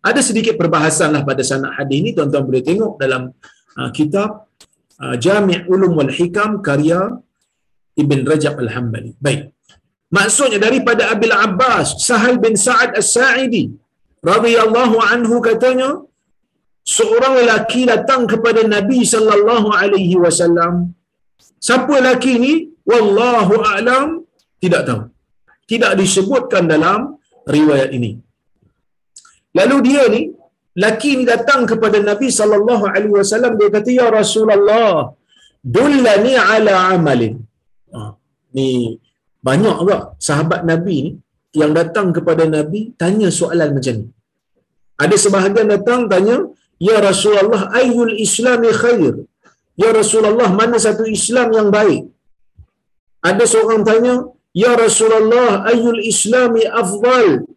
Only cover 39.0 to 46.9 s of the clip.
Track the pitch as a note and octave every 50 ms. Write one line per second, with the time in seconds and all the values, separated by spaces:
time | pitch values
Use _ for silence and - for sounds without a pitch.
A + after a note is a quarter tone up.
39 | _ _ _ _ _ _ _ _ - C3 C3+ - G#3+ G#3+ - - E3+ G3 F#3+ -
40 | - - - - - - D3 D3 D#3 E3 - - E3+ E3 E3 E3 F3 G3+ E3+ C3+
41 | C3+ E3 - - _ _ _ _ _ _ - D3+ D3+ D3+ D3+ - B3+ - - A3
42 | G3+ F3+ E3 F3 - E3+ D#3+ D#3+ D#3+ D#3+ D#3 D3+ D3+ D3+ F#3 G#3+ A3 A#3 - _
43 | E3 F3+ G3+ A3 G#3+ F3 - - F3 - E3+ E3+ D#3 D3 C#3 C#3 B2+ C3 A#2 G#2+
44 | A2 - _ _ _ _ _ _ _ _ _ _ _ _ _ _ _ _ _ -
45 | D3 E3+ G#3 G3 - G3+ G3 G3 F#3 G3 G3+ A3+ G#3+ G#3 G3+ F#3+ G3 A#3+ A#3+ B3+
46 | A#3+ G3 G3 F3+ G3 G#3+ A#3+ C4 F#4+ - - _ _ _ _ _ E3+ G3+